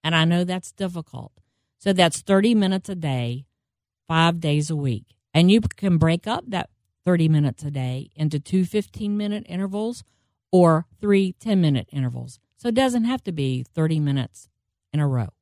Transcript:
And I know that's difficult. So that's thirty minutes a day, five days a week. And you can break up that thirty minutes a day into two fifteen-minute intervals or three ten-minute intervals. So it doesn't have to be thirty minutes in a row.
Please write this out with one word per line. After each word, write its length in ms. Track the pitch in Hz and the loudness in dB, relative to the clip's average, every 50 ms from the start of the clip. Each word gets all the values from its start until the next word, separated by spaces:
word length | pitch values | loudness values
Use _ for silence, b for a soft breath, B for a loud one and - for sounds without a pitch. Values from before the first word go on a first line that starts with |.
| - | -4
And 100 | 156 170 | 0 0
I 120 | 160 160 | 2 2
know 180 | 165 170 175 180 | 2 2 0 0
that's 300 | 175 180 185 - - _ | -2 -4 -8 -10 -14 _
difficult. 580 | _ 196 185 175 170 156 _ - - - - _ _ _ _ _ _ _ _ _ _ | _ -8 -8 -6 -10 -14 _ -14 -16 -16 -16 _ _ _ _ _ _ _ _ _ _
So 160 | - 196 196 | -2 0 2
that's 260 | 180 180 165 - - | 4 4 2 2 -2
thirty 340 | - - 196 196 202 233 240 | -2 2 2 4 4 4 4
minutes 360 | 214 202 190 190 190 - - | 4 2 2 0 -2 -6 -8
a 60 | 196 | -10
day, 500 | 180 160 147 135 127 120 120 120 131 139 _ _ _ _ _ _ _ _ _ _ _ _ | -6 -4 -4 -2 -2 -2 -4 -6 -8 -10 _ _ _ _ _ _ _ _ _ _ _ _
five 360 | _ 160 160 165 170 170 170 | _ 2 4 4 4 2 0
days 280 | 165 156 147 151 147 151 | -2 0 0 0 0 -2
a 60 | 165 | -4
week. 300 | 151 143 135 117 107 - _ _ _ _ _ _ | -4 -2 -2 -4 -4 -6 _ _ _ _ _ _
And 160 | 156 170 180 | 4 6 6
you 120 | 202 226 | 6 4
can 360 | 220 - - - - 196 175 160 | 2 0 -6 -2 0 2 2 4
break 300 | 156 160 165 175 _ 214 | 4 2 2 0 _ -4
up 160 | 226 - 359 - | -4 -4 -4 -6
that 200 | 202 180 - - _ _ _ _ _ _ _ | -6 -6 -6 -8 _ _ _ _ _ _ _
thirty 240 | 180 180 170 160 160 | 0 2 2 4 4
minutes 340 | 156 151 147 139 107 _ 147 | 4 2 2 0 -2 _ -10
a 80 | 147 | -10
day 380 | 147 139 127 127 127 131 - - _ | -8 -6 -6 -6 -6 -8 -10 -14 _
into 280 | - 156 156 156 147 | -6 -4 -4 -4 -4
two 240 | 147 - - 190 185 | -6 -2 -2 0 0
fifteen-minute 800 | 170 - 214 202 - _ - 220 202 208 208 208 208 208 208 - - | 0 -2 -4 -6 -6 _ -10 -8 -6 -4 -4 -4 -4 -6 -8 -8 -8
intervals 560 | 175 180 196 196 190 208 214 226 240 - - _ _ _ _ _ _ _ _ _ | -8 -6 -6 -6 -6 -6 -6 -6 -8 -10 -16 _ _ _ _ _ _ _ _ _
or 340 | - 185 180 165 160 156 165 _ _ _ | 4 4 6 6 4 2 0 _ _ _
three 320 | - 208 202 196 196 185 180 _ | 0 2 2 2 2 0 -4 _
ten-minute 480 | - 226 208 190 170 151 143 127 - _ - | -4 -2 0 2 2 2 2 0 -2 _ -6
intervals. 460 | 139 131 123 120 123 120 127 - _ _ _ _ _ | -6 -6 -4 -6 -8 -12 -14 -18 _ _ _ _ _
So 100 | - 240 | -6 -2
it 80 | 226 | 0
doesn't 300 | 247 262 262 247 247 226 | 2 2 2 2 0 0
have 180 | 240 254 247 _ | -2 -2 -4 _
to 80 | 208 | -8
be 320 | 175 156 139 131 131 127 127 _ _ | -6 -4 -4 -2 -2 -4 -6 _ _
thirty 280 | - 160 160 165 156 | -2 -2 0 0 0
minutes 480 | 147 143 139 139 123 - _ - - _ _ _ _ _ _ _ _ _ | 0 0 -2 -2 -4 -6 _ -20 -20 _ _ _ _ _ _ _ _ _
in 80 | - 151 | -4 -2
a 80 | 147 139 | 0 0
row. 220 | 131 123 110 82 _ _ | 0 -2 -4 -4 _ _